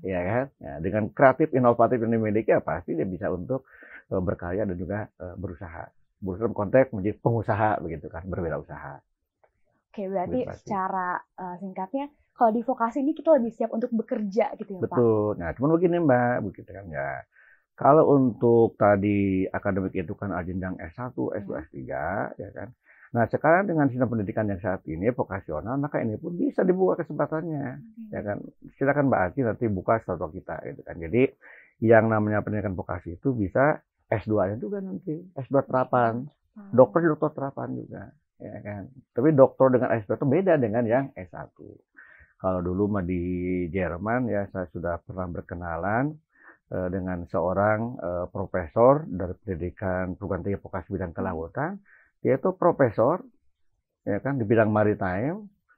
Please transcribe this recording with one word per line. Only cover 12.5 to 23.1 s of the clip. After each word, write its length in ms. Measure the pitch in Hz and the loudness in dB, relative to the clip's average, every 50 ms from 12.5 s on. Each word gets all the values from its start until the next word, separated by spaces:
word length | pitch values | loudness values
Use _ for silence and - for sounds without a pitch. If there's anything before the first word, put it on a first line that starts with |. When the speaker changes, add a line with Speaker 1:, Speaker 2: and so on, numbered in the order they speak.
| 220 | 4
Speaker 2:
di 80 | 240 226 | 2 0
vokasi 400 | - 247 - 233 233 - 294 262 | -2 -2 -2 -2 -2 -2 0 -2
ini 80 | 294 | -2
kita 240 | 311 - - 330 320 | -2 0 4 4 6
lebih 160 | 277 233 226 | 6 4 0
siap 240 | - - 233 220 - | -4 -4 -6 -4 -4
untuk 160 | 226 226 247 | -4 -4 -2
bekerja 640 | 233 214 220 - 254 214 214 196 185 226 208 - - | -2 -2 -2 -2 -4 -4 -4 -2 0 0 0 0 -2
gitu 240 | - 208 - 196 180 | -8 -12 -12 -8 -6
ya, 20 | 117 | -6
Pak? 80 | - - | -2 2
Speaker 1:
Betul. 400 | 120 120 113 110 107 104 104 104 | 2 4 4 4 4 2 0 0
Nah, 160 | - 85 82 | -2 -4 -6
cuman 200 | 78 - 127 151 165 | -4 -2 2 2 4
begini, 220 | 165 180 170 170 175 | 4 4 2 2 2
Mbak, 380 | 170 143 123 123 123 120 123 - 113 | 4 4 4 4 4 2 0 -2 -4
begitu 240 | 95 - - - - | -6 -8 -10 -14 -16
kan 160 | 92 95 101 | -16 -16 -14
ya. 400 | 87 76 67 69 69 67 62 - _ _ _ _ _ _ _ _ _ _ | -10 -8 -8 -6 -6 -8 -10 -12 _ _ _ _ _ _ _ _ _ _
Kalau 320 | - - 135 143 160 151 104 143 | 2 4 6 8 8 8 6 6
untuk 640 | 139 131 127 107 - 131 117 117 117 117 107 - - | 6 4 2 2 2 4 6 6 6 6 4 4 4
tadi 720 | 110 101 104 98 95 104 101 101 98 98 95 95 95 92 | 4 4 6 4 4 2 2 2 2 2 2 2 0 -2
akademik 400 | - 92 - 101 95 98 95 92 - 92 | -2 -4 -2 -2 -2 0 -2 -2 -4 -4
itu 160 | 87 78 101 | -6 -6 -8
kan 160 | - 101 101 | -8 -6 -6
ada 160 | 85 87 87 | -4 -4 -6
jenjang 320 | 87 90 92 90 92 92 - | -6 -6 -6 -6 -6 -8 -10
S 160 | 90 82 - | -12 -12 -12
satu, 400 | - 123 127 - 135 127 - - | -10 -12 -10 -6 -6 -4 -4 -4
S 80 | 98 104 | -6 -6
dua, 160 | 98 - - | -8 -10 -10
Speaker 2:
Hmm. 80 | - | -10
Speaker 1:
S 20 | - - | -12 -14
tiga, 560 | - - 58 67 67 73 82 95 110 131 - - - | -14 -12 -8 -8 -6 -4 -4 -4 -4 -4 -6 -8 -10
ya 160 | - - - | -14 -14 -12
kan. 160 | - - 120 120 _ _ _ _ _ - - | -14 -14 -14 -16 _ _ _ _ _ -14 -4